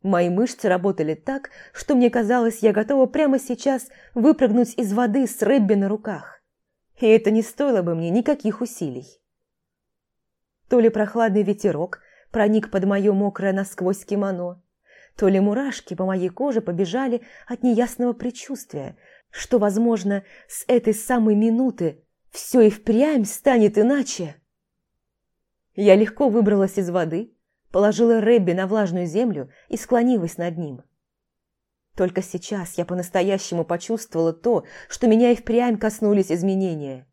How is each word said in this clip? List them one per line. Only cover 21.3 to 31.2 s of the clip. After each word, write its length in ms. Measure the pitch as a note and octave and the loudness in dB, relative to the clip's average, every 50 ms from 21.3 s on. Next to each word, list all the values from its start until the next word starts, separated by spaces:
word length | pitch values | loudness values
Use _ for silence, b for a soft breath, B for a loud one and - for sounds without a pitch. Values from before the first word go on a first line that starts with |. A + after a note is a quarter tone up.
| G#3 | 2
минуты 680 | G#3 A3 A3+ A3+ A#3 C4 B3+ - - F3 D#3+ C#3+ _ _ _ _ _ _ _ | 2 2 2 2 0 0 -2 -2 -4 -6 -6 -6 _ _ _ _ _ _ _
всё 300 | - - - - - C4 | -18 -16 -10 2 4 6
и 80 | A3 G#3+ | 6 6
впрямь 560 | G3 - _ A#3 A3 A3+ C#4 D#4 D#4 B3+ G#3 | 6 2 _ 0 2 2 2 2 2 0 -2
станет 520 | G3+ - - _ C#4+ B3+ A#3 G#3+ G3+ G#3+ | -2 -6 -2 _ 2 4 4 4 4 4
иначе. 580 | G#3 G#3 A#3+ C#4 C#4+ B3+ - - - F3+ D3+ C#3 _ _ _ _ _ _ _ _ _ _ _ _ _ _ _ _ _ _ _ _ _ _ _ _ _ _ _ _ | 4 2 2 2 0 -2 -4 -6 -10 -10 -12 -12 _ _ _ _ _ _ _ _ _ _ _ _ _ _ _ _ _ _ _ _ _ _ _ _ _ _ _ _
Я 200 | - G#3 G#3 F#3+ | 2 6 6 6
легко 340 | G3+ A3 G#3+ - - C#4+ B3+ | 6 6 0 0 0 0 2
выбралась 480 | G3+ A#3 G#3+ G#3+ G#3+ G3 G3 F#3+ - | 2 2 2 2 2 2 0 0 -2
из 120 | G3+ F#3+ E3+ | -4 -4 -2
воды, 440 | F3 F3+ E3 D#3+ D#3+ F3 A3+ A#3 _ _ _ _ _ _ _ _ | -2 -2 -2 -2 -4 -6 -6 -8 _ _ _ _ _ _ _ _
положила 480 | - F3+ F3 G#3 G3+ E3 A#3 A#3 A#3 A3+ | 0 2 2 2 2 2 2 4 4 2
Рэбби 340 | G#3 A3+ A#3+ A#3 F#3 E3+ E3+ | 4 4 4 4 4 2 0
на 120 | F#3 F#3+ | -2 -2
влажную 400 | F#3 G#3 A3 G#3 F3+ E3+ F3+ F3 | -2 -2 -2 -2 -2 -2 -4 -6
землю 460 | E3 D3+ G#3 B3+ A#3 F#3+ D3+ B2+ b b b b b | -4 -2 -2 -2 -2 -4 -6 -8 b b b b b
и 80 | - | -10
склонилась 600 | A3 - - B3 A#3+ A#3 B3+ B3+ G#3 E3 E3 - | -10 -2 0 0 2 2 2 0 0 -2 -4 -6
над 200 | - E3+ F3 E3 | -6 -8 -6 -6
ним. 240 | E3+ E3+ D3 C3 B2 - _ _ _ _ _ _ _ | -8 -10 -10 -12 -16 -20 _ _ _ _ _ _ _